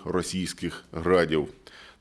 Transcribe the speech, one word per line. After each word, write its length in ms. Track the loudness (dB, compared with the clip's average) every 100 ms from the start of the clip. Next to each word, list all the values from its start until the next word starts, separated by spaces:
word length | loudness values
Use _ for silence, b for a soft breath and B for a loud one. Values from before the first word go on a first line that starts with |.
| -4
російських 800 | -2 -2 -4 -4 -6 -8 -8 -12
градів. 560 | -4 4 4 4 2 -2 -8 B B B B